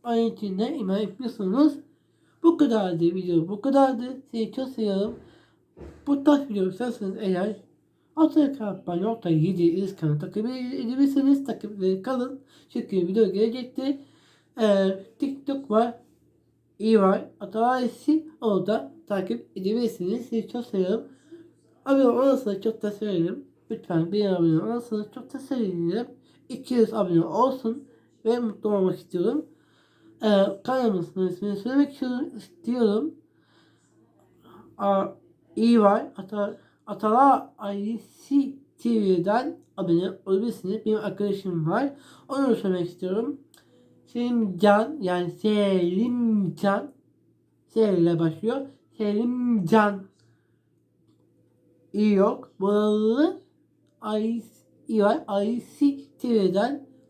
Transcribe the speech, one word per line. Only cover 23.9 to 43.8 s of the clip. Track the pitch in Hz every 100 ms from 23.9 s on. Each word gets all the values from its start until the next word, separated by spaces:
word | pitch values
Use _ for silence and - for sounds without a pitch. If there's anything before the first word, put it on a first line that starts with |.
| 170 170
bir | 208 202
abone | 185 165 160
olursanız | 214 240 233 214 208
çok | 254 -
da | -
sevinirim. | - 254 208 170 170 202 240 - _ _ _
İki | 240 -
yüz | 247 214
abone | 220 185 165
olsun, | 165 185 262 262 226 240 - _ _ _
ve | 220 240
mutlu | 226 196 214
olmak | 202 185 -
istiyorum. | - 180 196 294 - _ _ _ _ _ - _
Ee, | 214 202 202 196
kanalımızın | - 262 233 185 165 190 185
ismini | 180 208 196
söylemek | 233 277 285
istiyorum, | - 254 247 311 214
istiyorum. | - _ - 247 220 214 302 - _ _ _ _ _ _ _ _ _ _ _ _ - - - -
Aa, | 202 196 190 - _ _ _ -
iyi | 233 233
var. | 202 214 277 -
Ata-, | 185 208 208 - _ _ -
Atala | 202 214 233 277 233 - - 202
I | 202 208 226 - _ -
C | 277 262 - _ _
T | 233
V'den | 220 196 180 180 226 285 - _ -
abone | 175 170 190 - 196
olabilirsiniz. | 196 233 - 185 214 214
Benim | 214
arkadaşım | 208 - 202 190 190 170 156
var. | 208 277 - - - -
Onu | 269 269
da | 220
söylemek | 196 180 170
istiyorum. | - 185 196 254 277 _ _ _ _